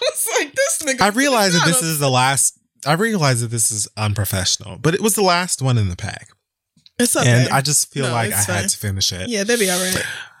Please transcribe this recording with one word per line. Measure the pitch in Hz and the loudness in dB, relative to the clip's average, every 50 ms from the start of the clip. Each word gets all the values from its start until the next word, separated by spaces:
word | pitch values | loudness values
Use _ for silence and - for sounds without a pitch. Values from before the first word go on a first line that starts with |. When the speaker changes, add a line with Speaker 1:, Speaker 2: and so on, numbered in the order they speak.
Speaker 1:
was | 466 523 - - - - 392 381 | -4 -4 -4 -4 -4 -2 -2 -2
like, | 359 285 - | -2 -2 -2
"This | - 381 554 - - - | -2 0 0 -2 -2 -2
nigga | 294 262 247 | -2 0 2
Speaker 2:
I | - 202 | 2 2
realized | 202 233 269 285 262 233 202 196 175 | 2 2 2 2 2 2 2 2 2
that | 175 170 | 2 2
this | - 170 160 | 2 2 0
Speaker 1:
McDonald's." | 170 165 | 0 -2
Speaker 2:
is | 160 147 | -2 0
the | 143 139 | 0 2
last, | 127 127 127 135 139 131 - - - _ _ _ _ _ - | 4 4 4 2 2 2 0 0 -2 _ _ _ _ _ -2
I | 135 151 | 0 0
realized | 165 214 226 220 202 151 139 127 117 120 | 2 2 0 0 2 2 2 2 2 0
that | 113 | -2
this | 117 117 110 - | -2 -2 -2 -2
is | 110 107 - - - - | -2 -4 -6 -6 -6 -4
unprofessional, | 107 107 101 101 101 - - 95 90 - - - - 90 87 87 | -2 -2 0 -2 -2 -2 -2 -2 -2 -2 -2 -4 -6 -10 -8 -4
but | 117 151 165 | -2 0 0
it | - | 0
was | - 220 - | 0 0 0
the | - 208 | 2 2
last | 185 175 175 180 180 - - | 2 2 2 0 -2 -4 -2
one | 131 131 123 117 | 0 0 2 2
in | 104 95 | 2 0
the | 90 | -2
pack. | - - - - - - - _ _ _ _ _ _ _ _ _ _ - - _ - | -4 -8 -10 -10 -10 -14 -20 _ _ _ _ _ _ _ _ _ _ -20 -10 _ -2
Speaker 1:
It's | 240 247 - | 0 0 2
okay. | - - 131 | 2 4 4
Speaker 2:
And | 120 117 123 - | 4 4 4 2
I | - 135 | 2 0
just | 135 139 147 - - - | 0 2 0 0 -2 -2
feel | - 143 135 123 | -4 -4 -2 -2
Speaker 1:
No, | 120 | 0
Speaker 2:
like | 117 113 107 | -2 -2 -2
Speaker 1:
it's | 107 104 101 101 | -2 -2 -2 -2
Speaker 2:
I | - | -2
had | - | -2
Speaker 1:
fine. | - 98 | -2 -2
Speaker 2:
to | - - | -2 -2
finish | - 104 98 98 - - 190 | -4 -4 -2 -2 -2 -2 -2
it. | 180 - - | -4 -6 -4
Speaker 1:
Yeah, | 240 202 196 | -2 -2 0
they'll | 208 240 233 | 0 0 0
be | 214 190 | 2 0
all | 180 180 | 0 0
right. | 185 180 185 - - - - - - - - - | -2 -2 -2 -4 -4 -6 -8 -10 -14 -16 -20 -20